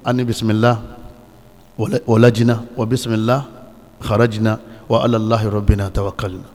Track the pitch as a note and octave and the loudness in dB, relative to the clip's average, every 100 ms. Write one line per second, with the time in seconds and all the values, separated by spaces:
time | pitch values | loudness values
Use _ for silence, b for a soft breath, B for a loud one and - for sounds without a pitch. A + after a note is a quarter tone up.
0 | - B2 B2 A2 A2+ G#2+ A#2 A2 - - | -2 -2 0 -2 0 2 2 0 -4 -18
1 | - - - - - - - - A#2+ - | -20 -20 -20 -20 -20 -20 -20 -8 -4 -4
2 | - A2 A#2+ A2 A#2 A2+ A#2 - A2 A#2+ | 2 6 6 6 2 2 -4 -6 -2 -2
3 | A#2+ A2+ A2 C3 C#3 - - - - - | -2 -2 0 -2 -2 -16 -20 -20 -20 -14
4 | - G#2+ A#2+ G#2+ A2 A2 - B B A2+ | -4 2 2 2 0 -2 -8 B B 0
5 | A#2+ A#2 A2 A#2 G#2+ G#2 G2+ G#2 F#2+ F#2 | 2 0 0 0 0 -2 -2 -2 -2 -4
6 | G2 - G2+ F#2 F#2 | -6 -6 -8 -10 -16